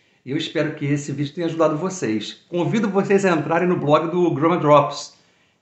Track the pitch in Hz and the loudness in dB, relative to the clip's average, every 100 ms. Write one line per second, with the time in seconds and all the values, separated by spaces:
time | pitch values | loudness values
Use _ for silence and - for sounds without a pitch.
0 | _ _ 123 151 - 165 151 - 139 147 | _ _ -8 -6 -4 -4 -4 -4 -2 -2
1 | - 139 139 - 165 160 156 156 185 - | -4 -6 -6 -6 -4 0 0 0 -6 -4
2 | 117 107 - - _ 175 147 214 202 190 | -4 -4 -6 -14 _ -4 0 0 0 0
3 | 196 196 190 165 143 165 180 170 143 156 | 2 2 2 0 0 0 0 0 2 2
4 | 165 180 170 139 165 175 147 147 139 - | 2 0 0 2 0 2 4 4 4 -4
5 | - - _ _ _ _ | -14 -18 _ _ _ _